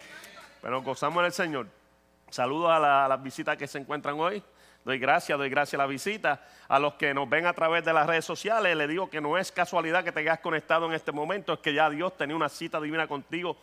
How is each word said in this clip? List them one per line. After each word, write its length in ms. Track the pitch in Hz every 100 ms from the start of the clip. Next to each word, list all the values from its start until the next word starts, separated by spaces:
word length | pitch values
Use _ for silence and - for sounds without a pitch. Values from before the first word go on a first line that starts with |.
| - - - - - -
Pero 140 | 113
nos 100 | 131
gozamos 360 | 131 123 147 170
en 60 | 175
el 60 |
Señor. 340 | 185 170 139 101 - _ _ _ _ _
Saludos 420 | - 123 156 170
a 80 | 160
la, 280 | 143 139 135
a 20 |
las 140 | 131
visitas 340 | 135 165 151 143
que 100 | 143
se 120 | 143
encuentran 420 | 135 147 139 151
hoy. 220 | 170 202 - _ - _
Doy 140 | 123 131
gracias, 380 | 131 170 175 147
doy 140 | 135
gracias 280 | 135 143 143
a 40 |
la 40 | 139
visita. 600 | 139 196 214 156 135 - - -
A 100 | 139
los 160 | 147
que 180 | - 151
nos 160 | 139 127
ven 180 | 151 175
a 60 |
través 320 | 175 160 170
de 80 | 160
las 140 | 160 151
redes 180 | 165
sociales, 520 | 170 165 208 226 185 160
les 120 | 147
digo 220 | 175 185
que 100 | 151
no 160 | 147 180
es 140 | 185
casualidad 540 | 180 175 175 160 175
que 80 | 170
te 80 | 160
hayas 180 | 156 160
conectado 480 | 175 156 - 165 165
en 60 |
este 200 | 160 -
momento, 400 | 143 160 196 180
es 40 | 151
que 160 | 160
ya 160 | 147 156
Dios 260 | 147 185 -
tenía 200 | 143 160
una 120 | 147
cita 320 | - 165 165
divina 260 | 151 160 151
contigo 500 | 143 - 165 175 -